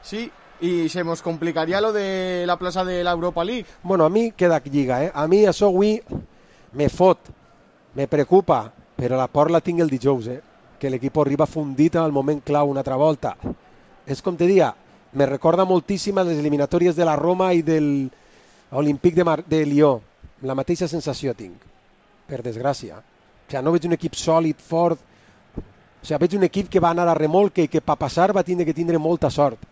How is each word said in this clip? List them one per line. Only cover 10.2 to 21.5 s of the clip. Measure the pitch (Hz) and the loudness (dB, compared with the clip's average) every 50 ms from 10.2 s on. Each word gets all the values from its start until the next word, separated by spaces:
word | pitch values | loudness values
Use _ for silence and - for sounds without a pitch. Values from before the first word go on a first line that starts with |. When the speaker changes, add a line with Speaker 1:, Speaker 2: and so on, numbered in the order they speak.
| 107 | -4
Speaker 2:
eh? | 117 123 143 _ _ _ _ _ _ - _ | -10 -12 -14 _ _ _ _ _ _ -14 _
Que | - 135 | -6 -6
l'equip | 131 120 123 135 - 156 | -6 -4 -6 -2 0 0
arriba | 147 139 143 143 156 | 0 0 2 0 0
fundit | - - 160 151 139 135 127 151 170 - | -2 -2 -8 -6 -4 2 2 2 2 4
al | 170 165 156 | 0 0 0
moment | 143 139 135 147 151 143 | -2 -2 -2 -2 -4 -4
clau | - - 147 147 147 143 | -4 -2 0 0 0 0
una | 139 135 | -2 -4
altra | 131 135 127 | -4 -4 0
volta. | 131 147 160 151 - - 120 - - - - - - _ _ - _ _ _ - _ _ | 2 2 2 0 0 -6 -8 -8 -8 -12 -12 -12 -12 _ _ -20 _ _ _ -20 _ _
És | - 135 - | -10 -10 -6
com | - 185 180 | -4 -6 -2
te | 156 175 180 | 2 2 4
dia, | 196 190 156 120 - _ _ _ - _ _ _ | 4 4 4 2 -2 _ _ _ -20 _ _ _
me | - 135 143 | 0 0 0
recorda | 131 139 135 - 160 165 180 190 | 0 0 0 2 2 2 2 2
moltíssim | 180 190 175 - - 202 180 - 208 196 196 | 2 2 0 0 -2 -6 -4 -4 -2 -2 0
a | 185 | 0
les | 175 165 147 | 0 -2 -2
eliminatòries | 147 151 147 143 143 139 - 175 175 180 156 | 0 0 0 0 0 0 0 2 2 2 2
de | 170 175 | 2 0
la | 165 151 | 0 0
Roma | 143 147 170 185 185 190 185 180 | 0 0 0 2 2 2 2 2
i | 170 | 2
del | 151 156 160 156 151 147 143 139 135 127 - _ _ _ _ _ _ _ _ _ _ _ | 2 2 0 2 2 0 0 0 -2 -4 -8 _ _ _ _ _ _ _ _ _ _ _
Olímpic | 123 131 151 147 143 131 - 175 160 | -4 -2 0 0 -2 2 0 2 2
de | 175 175 | 4 2
Mar-, | 170 156 151 175 | 2 0 -2 -2
de | - 156 160 151 | -2 0 0 2
Lió. | 143 143 143 151 147 131 110 - _ _ _ - - _ _ | 2 4 4 6 4 4 0 -4 _ _ _ -20 -20 _ _
La | 131 131 131 135 | -8 -6 -6 -4
mateixa | 131 - 175 - 185 151 | -2 -4 -4 -4 -4 -4
sensació | 170 165 - 151 139 - 143 135 117 - | -4 -6 -6 -6 -8 -4 -6 -6 -6 -6
tinc, | 107 90 | -12 -18